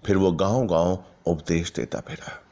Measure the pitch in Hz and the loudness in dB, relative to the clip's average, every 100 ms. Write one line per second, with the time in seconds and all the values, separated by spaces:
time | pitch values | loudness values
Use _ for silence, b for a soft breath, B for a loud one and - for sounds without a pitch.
0 | - 95 95 82 95 123 110 82 87 92 | 0 4 4 2 2 2 2 2 2 0
1 | - - 85 80 - 85 85 - 60 - | -6 -6 -2 -2 0 -2 -2 -6 -6 -8
2 | - 160 - - - | -10 -14 -14 -16 -20